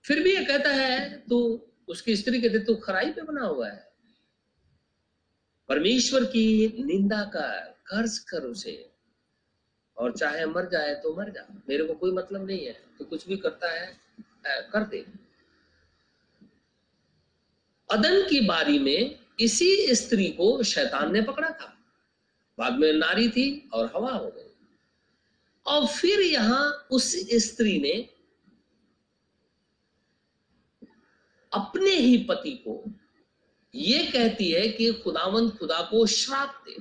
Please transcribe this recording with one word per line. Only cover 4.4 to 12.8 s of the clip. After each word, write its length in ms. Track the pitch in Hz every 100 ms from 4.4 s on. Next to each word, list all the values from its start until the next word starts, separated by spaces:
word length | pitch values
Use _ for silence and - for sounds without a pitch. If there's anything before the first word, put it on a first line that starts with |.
| _ _ _ _ _ _ _ _ _ _ _ _ -
परमेश्वर 560 | 151 185 254 - 269
की 520 | 226 233 220 220 220 233
निंदा 400 | 277 196 202 214
कर, 580 | 202 175 135 95 82 - -
कर्ज 320 | 202 226 -
कर 240 | - 170
उसे, 500 | 131 196 - 80 - _ _ _ _ _ _ _ _ _ _ -
और 200 | 120 117
चाहे 300 | 151 156 160
मर 220 | 170 175
जाए 260 | 170 147
तो 220 | 143 160 165
मर 140 | 214
जा, 320 | 139 - - -
मेरे 160 | 143
को 100 | 156
कोई 180 | 156 180
मतलब 340 | 185 180 196 190
नहीं 200 | 190 131
है, 60 | -